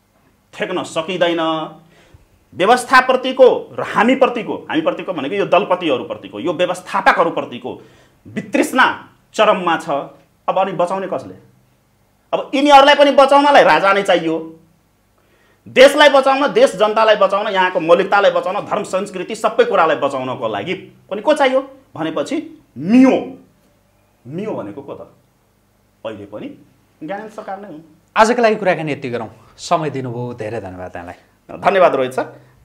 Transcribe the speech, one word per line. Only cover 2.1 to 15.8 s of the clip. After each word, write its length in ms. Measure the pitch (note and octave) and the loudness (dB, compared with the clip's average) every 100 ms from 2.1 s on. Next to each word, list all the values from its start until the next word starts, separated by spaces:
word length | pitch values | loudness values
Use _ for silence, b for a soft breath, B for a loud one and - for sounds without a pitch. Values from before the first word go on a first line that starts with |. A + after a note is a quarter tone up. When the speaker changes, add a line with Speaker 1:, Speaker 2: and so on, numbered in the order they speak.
| b _ _ _ | b _ _ _
Speaker 1:
व्यवस्थाप्रतिको 1200 | - G3 B3 - C4 B3+ B3+ C4 C4+ A#3+ A#2+ - - | -2 2 2 2 2 2 0 0 4 4 2 -6 -10
र 20 | |
हामीप्रतिको, 720 | - F#3 A#3 C4+ A#3 A3 D#3+ G#2+ - | -4 0 2 2 0 -2 -8 -10 -6
हामीप्रतिको 440 | D#3+ D3+ - F#3+ | -4 -4 -4 -6
भनेको 220 | D#3+ C#3 | -8 -6
यो 100 | G3 | -4
दलपतिहरूप्रतिको, 960 | E3 F#3 G3 F3+ E3 A#2+ G#2 G#2+ F#2+ G#2 | 0 0 0 -2 -2 -4 -6 -12 -14 -8
यो 140 | D#3 | -6
व्यवस्थापकहरूप्रतिको 1300 | D#3+ F3+ F3+ - G3 C4+ F#3+ E3 D3+ C3 B2 B2 F2+ b b b b - | -2 -4 -4 -6 -2 2 2 0 -2 -8 -10 -12 -14 b b b b -14
वितृष्णा 840 | C#3+ - - - C4 A3+ - - _ _ | -12 -4 -2 0 0 0 -2 -14 _ _
चरममा 440 | - G#3+ F#3+ F3 D#3+ | 0 2 2 0 -4
छ। 120 | D#3+ | -4
अब 680 | C#3+ F3 - _ _ - F#3 | -6 -8 -18 _ _ -4 -2
अनि 140 | G3 | -2
बचाउने 360 | E3+ F3 F#3+ F#3 | -2 -4 -4 -6
कसले? 280 | C#3+ F#2+ - _ _ _ _ _ _ _ _ _ | -10 -10 -20 _ _ _ _ _ _ _ _ _
अब 180 | E3 - | -8 -4
यिनीहरूलाई 400 | C#4 C#4+ C#4 C#4+ | 0 6 6 8
पनि 160 | C#4 C#4+ | 6 4
बचाउनलाई 520 | C4 C4+ C#4+ D4 C4+ | 4 6 4 6 6
राजा 300 | E3+ D#3 G3 | 6 4 2
नै 100 | G3+ | 2
चाहियो। 560 | G3 F3 E3 D#3+ D#3+ - _ _ _ _ _ _ _ _ _ _ - | 2 0 0 -4 -8 -18 _ _ _ _ _ _ _ _ _ _ 0
देशलाई 420 | G3+ | 6